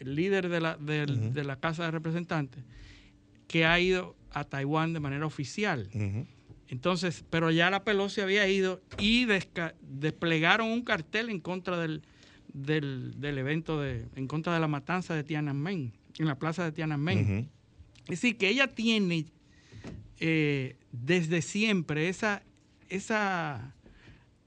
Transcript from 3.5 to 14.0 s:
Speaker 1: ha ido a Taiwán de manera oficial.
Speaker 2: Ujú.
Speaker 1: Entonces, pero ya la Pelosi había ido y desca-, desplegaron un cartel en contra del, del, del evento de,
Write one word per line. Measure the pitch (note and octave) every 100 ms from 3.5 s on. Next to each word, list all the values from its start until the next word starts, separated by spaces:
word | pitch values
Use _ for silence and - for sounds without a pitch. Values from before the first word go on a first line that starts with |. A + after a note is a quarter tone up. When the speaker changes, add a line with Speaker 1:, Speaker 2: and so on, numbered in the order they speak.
| E3 D#3+
Speaker 1:
ha | F3
ido | F#3 F#3 E3+ - -
a | D3 D3
Taiwán | C#3 C#3 D#3 E3
de | E3
manera | C#3+ C#3 D#3
oficial. | - C3 - C#3+ C#3+ G2
Speaker 2:
Ujú. | G#2 G2+ G#2 D3+ - - - -
Speaker 1:
Entonces, | B2+ F3 F3+ F3+ - -
pero | E3 E3
ya | E3 E3+
la | G3
Pelosi | G3 G3+ G3 G3+
había | F#3+ G3+ G3
ido | G3 F#3 F#3 - -
y | G3+ A#3+ B3
desca-, | F#3+ - - E3 -
desplegaron | - C3+ D3+ D3+ E3+ D#3+ E3 G#3 A3+
un | A#3
cartel | B3 G#3 D3+ G#3+ A#3
en | G3
contra | E3+ F#3 F3+ F3
del, | D#3+ D#3 - - - - -
del, | C#3 C#3 D#3 C#3+ C3 B2 A2+
del | C#3+ C#3+
evento | C3 D#3+ D#3+ D#3
de, | C#3 A#2+